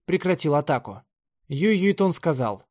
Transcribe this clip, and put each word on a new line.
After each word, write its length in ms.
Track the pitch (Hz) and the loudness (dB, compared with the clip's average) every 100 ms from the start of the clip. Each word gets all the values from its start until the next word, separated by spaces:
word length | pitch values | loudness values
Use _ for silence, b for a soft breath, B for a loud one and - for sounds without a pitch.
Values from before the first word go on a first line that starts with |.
прекратил 500 | - 185 185 180 156 | -4 -2 0 -2 0
атаку. 480 | 143 147 131 - 104 - _ _ _ - | 0 0 -2 -4 -16 -20 _ _ _ -10
Юй 280 | 139 202 208 | -2 2 4
Юйтун 360 | 196 - 196 | 2 2 0
сказал: 500 | - 175 135 117 98 _ | 0 -2 0 -2 -6 _